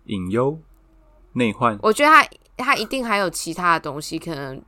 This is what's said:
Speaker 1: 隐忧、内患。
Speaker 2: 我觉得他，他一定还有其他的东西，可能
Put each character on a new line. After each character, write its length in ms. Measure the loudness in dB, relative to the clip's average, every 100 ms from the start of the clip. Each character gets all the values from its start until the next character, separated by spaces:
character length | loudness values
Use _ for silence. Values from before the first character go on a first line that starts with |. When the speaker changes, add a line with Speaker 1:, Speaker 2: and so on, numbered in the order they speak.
| -8
Speaker 1:
隐 240 | -6 -2
忧、 280 | 0 0 -2 -10 _ _ _ _ _ _
内 180 | -2 0
患。 260 | 2 0 2
Speaker 2:
我 100 | 2
觉 120 | 4
得 60 | 6
他， 180 | 6 4 -4 _ -6
他 180 | -2 -2
一 80 |
定 200 | -2 -4
还 140 | -2 0
有 100 | 0
其 240 | -4 -6
他 200 | -2 0
的 60 | 0
东 220 | -2 -10
西， 160 | -8 -10
可 160 | -8
能 260 | -8 -8 -12